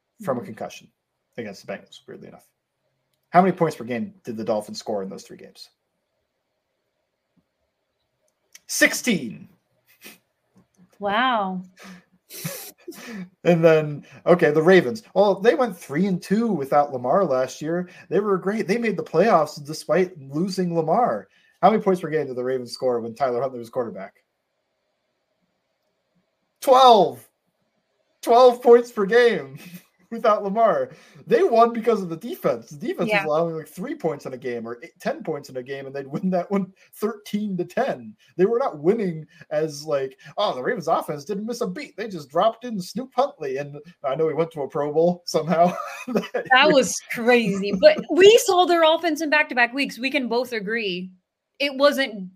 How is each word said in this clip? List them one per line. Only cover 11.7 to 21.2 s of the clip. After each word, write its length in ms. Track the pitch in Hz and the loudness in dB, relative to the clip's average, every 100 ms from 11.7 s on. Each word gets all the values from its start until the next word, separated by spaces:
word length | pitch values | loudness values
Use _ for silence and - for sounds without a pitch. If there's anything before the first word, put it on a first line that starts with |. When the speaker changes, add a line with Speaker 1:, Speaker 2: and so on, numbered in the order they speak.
| _ 190 180 _ _ _ | _ -20 -20 _ _ _
Speaker 1:
<laughs> 120 | - - - - - - - - 208 180 _ 170 | -14 -12 -12 -16 -20 -20 -18 -14 -14 -16 _ 0
And 180 | 170 | 4
then, 420 | 165 156 151 147 - - 165 | 6 4 0 -8 -14 -4 2
okay, 260 | 175 151 | 4 4
the 100 | 151 | 4
Ravens. 400 | 160 185 - - - | 6 6 4 -4 -4
Well, 220 | 185 202 190 | 0 2 2
they 160 | 214 311 | 2 2
went 220 | 240 180 | 0 -4
three 300 | - 143 202 | -8 -2 -2
and 140 | 175 | -2
two 260 | - 208 233 | -2 -2 0
without 400 | 170 131 147 143 | -2 0 2 2
Lamar 320 | 131 123 180 | -2 0 0
last 380 | 175 127 131 - | 2 0 -2 -6
year. 280 | 151 175 180 - - | -6 -6 -6 -14 -4
They 100 | 170 | -2
were 180 | 208 185 | 0 -2
great. 300 | 180 220 - | -2 -4 -2
They 100 | 233 | -2
made 200 | 226 170 | -2 -4
the 60 | |
playoffs 600 | 151 160 220 175 147 - | -2 2 4 4 2 -6
despite 560 | 143 156 - 185 180 151 | -14 -10 -2 0 -2 -6
losing 560 | 135 147 190 185 180 165 | -10 -6 -4 -4 -4 -2
Lamar. 540 | 156 202 226 107 | 0 0 0 -2